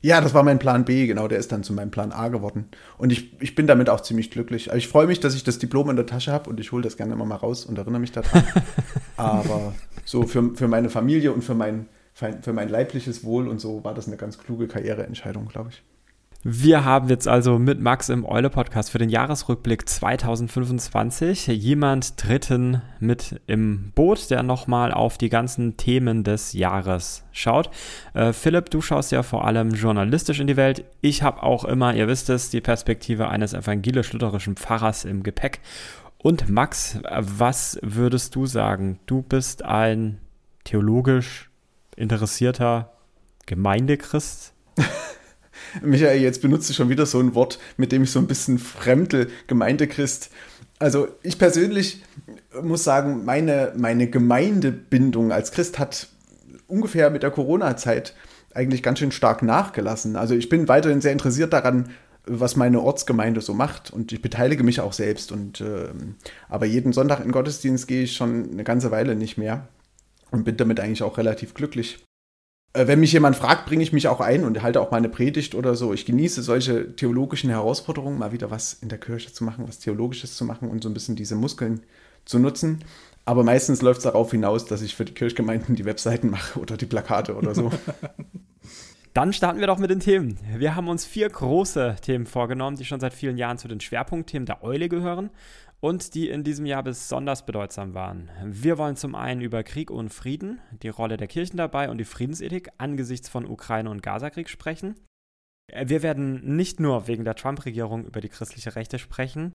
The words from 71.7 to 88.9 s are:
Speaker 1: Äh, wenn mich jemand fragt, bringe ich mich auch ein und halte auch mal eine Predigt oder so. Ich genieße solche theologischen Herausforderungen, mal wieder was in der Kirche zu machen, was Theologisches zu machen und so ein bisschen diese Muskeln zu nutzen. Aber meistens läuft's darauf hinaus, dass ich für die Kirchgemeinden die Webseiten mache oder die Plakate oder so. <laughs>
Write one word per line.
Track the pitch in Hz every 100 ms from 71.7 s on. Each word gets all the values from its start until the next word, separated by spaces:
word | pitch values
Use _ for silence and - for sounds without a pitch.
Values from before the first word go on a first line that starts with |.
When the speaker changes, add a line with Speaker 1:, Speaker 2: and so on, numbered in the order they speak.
| 120 113 - _ _ _ _ _ _ _
Speaker 1:
Äh, | 131 127
wenn | 147
mich | 160
jemand | 160 147 131
fragt, | 127 139 -
bringe | 156
ich | 160
mich | 151 117
auch | 123
ein | - 139 139
und | 110
halte | 117 120
auch | 95
mal | 117
eine | 113
Predigt | - 131 147 -
oder | 98 127 120
so. | 120
Ich | 98 -
genieße | 120 170 -
solche | 120 123 127 117 - -
theologischen | 127 120 135 139 131
Herausforderungen, | 113 107 143 - 147 139 139
mal | 104
wieder | 117 110
was | 110 -
in | - 113
der | 107
Kirche | - 117 -
zu | -
machen, | 113 117 113
was | -
Theologisches | - 104 120 123 131 -
zu | 117
machen | 110 117
und | 110
so | 110
ein |
bisschen | 107 - 104
diese | 104 110
Muskeln | 113 - 113 113 _ _ _ _
zu | - 123
nutzen. | 135 143 160 156 - - - _ -
Aber | 123
meistens | 117 123 127 131
läuft's | 123 123
darauf | 127 107 117
hinaus, | 110 101 113 117
dass | 107
ich | 107 -
für | 110
die |
Kirchgemeinden | - 120 117 110 113 117 113
die | 101
Webseiten | 104 113 117 117
mache | 95 - -
oder | - 110
die | 120
Plakate | 110 - 107 104 104
oder | 107
so. | 104 120 151
<laughs> | - - 156 - - - _ _ - - -